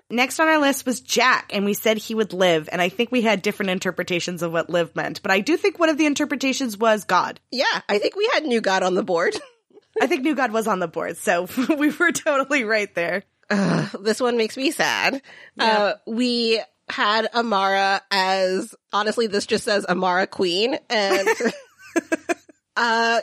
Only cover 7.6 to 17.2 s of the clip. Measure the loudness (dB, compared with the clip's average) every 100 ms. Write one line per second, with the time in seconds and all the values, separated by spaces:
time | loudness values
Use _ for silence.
7.6 | -2 -2 -2 0 0 0 0 0 0 0
8.6 | 2 2 2 0 0 0 0 -2 -8 _
9.6 | _ -20 _ -2 0 2 0 0 0 0
10.6 | 0 0 -2 -4 -6 -4 0 0 0 -2
11.6 | -2 2 0 2 0 0 0 0 2 0
12.6 | 0 -2 -2 -4 -2 -4 -8 _ -4 0
13.6 | 2 0 -2 -4 -2 0 0 0 -2 -2
14.6 | -2 0 0 0 0 -2 -8 -20 -12 -2
15.6 | 2 2 2 -2 -4 -2 0 0 0 -2
16.6 | -4 _ -10 -2 0 2